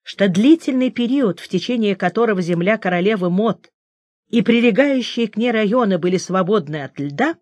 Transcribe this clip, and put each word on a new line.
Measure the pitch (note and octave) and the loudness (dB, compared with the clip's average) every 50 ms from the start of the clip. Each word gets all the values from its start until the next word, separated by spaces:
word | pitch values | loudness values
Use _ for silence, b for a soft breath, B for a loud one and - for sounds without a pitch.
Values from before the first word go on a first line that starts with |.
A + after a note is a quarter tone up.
что | _ - - - G3 | _ -18 -2 0 0
длительный | G3+ E3 F#3 A3 C#4 E4 E4 - - C4 B3+ B3+ B3+ | 2 2 2 6 6 4 4 4 -2 -2 0 0 -2
период, | - - A#3+ A3+ C4 C#4+ C4 G3 E3 - | -2 -2 -2 0 0 0 0 0 -2 -4
в | - | -8
течение | - - F#3 - - B3 A#3+ A3 G3+ F#3+ | -4 -4 -4 -2 -2 -2 0 0 0 -2
которого | F#3+ F#3+ F3+ F3 A3 A#3 A#3 G#3 F#3 | 0 -2 -2 0 0 0 0 0 -2
земля | F3 D#3+ F3 E3+ F3 F#3+ A3 A3 | -2 -2 -2 0 0 0 0 0
королевы | - F#3 F3+ F3 F3+ G3+ A3+ F#3+ F3+ F3 | -2 -2 -2 0 0 0 0 0 -2 0
Мод | F3 F#3+ A3 A#3 - - _ _ _ _ _ _ _ _ _ _ _ _ _ _ | 0 0 0 0 -2 -4 _ _ _ _ _ _ _ _ _ _ _ _ _ _
и | - A#3 | -2 0
прилегающие | F#3 - A#3 A#3 A#3 A#3+ G3 A3+ C#4 C#4+ C#4 C4 A3+ - - A#3+ A#3 | 2 4 2 4 4 4 4 4 2 2 2 -2 -2 -4 -4 -4 -4
к | G#3+ - | -4 -2
ней | G#3+ A#3 B3 | -2 -2 0
районы | A3+ A3 A3 G3 A3 B3+ A#3+ G3+ F#3+ E3+ | 0 0 0 0 2 0 2 0 0 0
были | D#3 F3+ F#3 | 0 -2 -2
свободны | F3 - - F3+ F#3+ F#3 E3+ A3 G#3+ D3 C#3+ D3+ D3+ C#3 | -2 -4 -2 -2 -2 0 0 0 -2 -2 -4 -8 -8 -10
от | C3 _ - | -10 _ -8
льда | C#3 C#3+ C#3+ D3+ B3 D#4 E4+ _ | -8 -8 -4 -2 -2 -2 -2 _